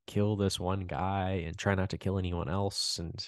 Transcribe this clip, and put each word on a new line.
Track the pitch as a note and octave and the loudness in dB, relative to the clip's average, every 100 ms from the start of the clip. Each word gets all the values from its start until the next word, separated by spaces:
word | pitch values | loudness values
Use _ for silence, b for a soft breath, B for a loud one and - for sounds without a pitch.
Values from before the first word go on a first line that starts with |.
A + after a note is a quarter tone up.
| - | -4
kill | - G#2 G#2 | 2 2 4
this | G2 - | 2 2
one | F2+ F#2+ F2+ | 0 -2 -2
guy | C#2 F#2 G2 F#2 F#2+ E2 | -2 0 0 0 0 -2
and | E2 | -2
try | - | 2
not | F#2+ F#2 | 2 2
to | - | -2
kill | F#2+ F#2+ | 0 0
anyone | F2+ F2 E2 | 0 -2 0
else. | F#2 G2+ - - - | 0 0 0 -2 -2
And, | E2 E2+ | -4 -6